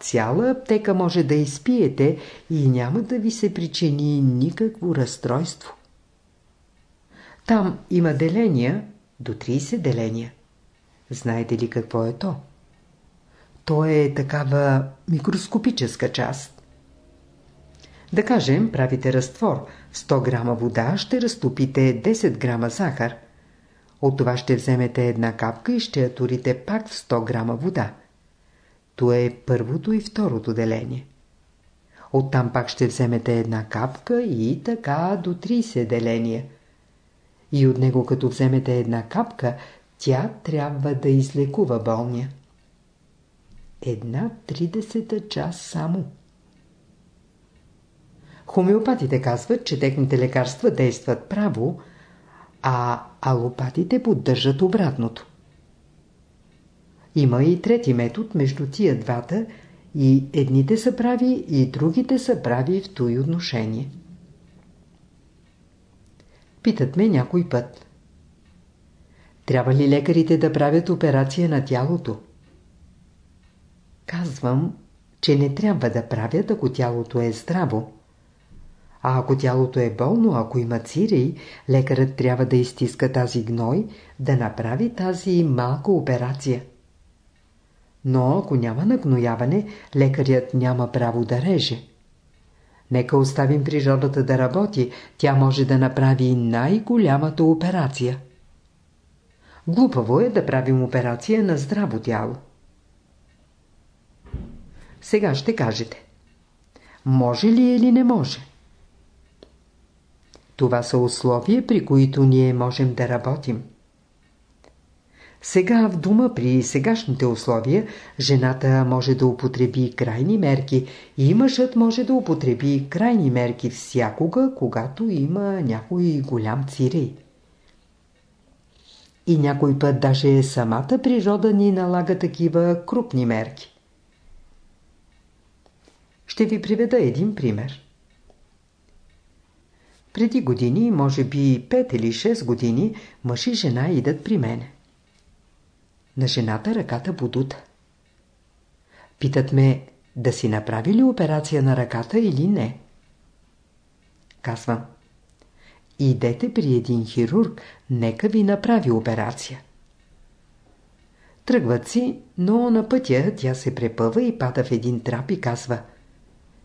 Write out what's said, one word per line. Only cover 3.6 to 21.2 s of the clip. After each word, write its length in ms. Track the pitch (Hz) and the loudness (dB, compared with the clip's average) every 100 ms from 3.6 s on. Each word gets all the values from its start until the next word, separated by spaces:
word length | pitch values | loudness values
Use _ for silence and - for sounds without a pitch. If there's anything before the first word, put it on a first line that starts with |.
| 170 - 165 143 147 147 | -6 -2 0 0 0 2
никакво 760 | 135 123 143 - 220 220 175 | 2 2 0 0 -4 -2 -2
разстройство. 800 | 143 127 - 127 127 170 - - - _ _ _ _ _ _ _ _ _ _ _ _ _ - - - - | -2 -2 -4 -2 -2 -4 -8 -18 -20 _ _ _ _ _ _ _ _ _ _ _ _ _ -20 -20 -10 0
Там 320 | 226 185 - - | 2 2 -4 -2
има 240 | 180 170 | 2 2
деления 720 | 135 160 196 226 135 120 196 - - _ - | 2 0 2 2 2 0 -2 -6 -20 _ -16
до 140 | 123 | -10
тридесет 480 | 107 - 131 139 233 | -8 -4 -4 -2 -4
деления. 500 | 139 120 113 113 120 - _ _ _ _ _ _ - | -2 -2 -2 -6 -10 -14 _ _ _ _ _ _ -16
Знаете 480 | 131 123 113 113 117 | -8 -4 -4 -2 -2
ли 120 | 117 | -2
какво 340 | 123 113 117 | -4 -4 -2
е 80 | 113 | -2
то? 220 | 117 196 143 - _ _ _ _ _ _ _ _ _ _ - | -4 -6 -6 -10 _ _ _ _ _ _ _ _ _ _ -14
То 200 | - 151 | -2 0
е 280 | 156 151 143 135 | 4 4 2 0
такава 720 | 139 147 135 143 143 135 135 - - | -2 -2 0 2 4 2 0 -8 -2
микроскопическа 1040 | 160 - 185 - 220 233 - 120 - 120 | -2 0 -4 -2 -2 0 0 -4 -2 -4
част. 500 | - 120 135 - - _ _ _ _ _ _ _ _ _ _ - - - - - | -2 -4 -6 -12 -20 _ _ _ _ _ _ _ _ _ _ -20 -20 -20 -20 -6
Да 120 | 175 | -2
кажем, 480 | 208 214 131 147 220 | 2 2 2 2 2
правите 400 | 127 127 131 131 | 0 -2 0 0
разтвор. 540 | 127 123 - 220 135 - - - | 0 -2 -2 -2 -2 -6 -20 -20
В 80 | - | -12
сто 220 | - 139 | 0 0
грама 340 | 127 120 120 | 2 -2 -2
вода 420 | 117 117 110 113 196 | -2 -2 -2 -2 -2
ще 240 | - 254 | -2 -2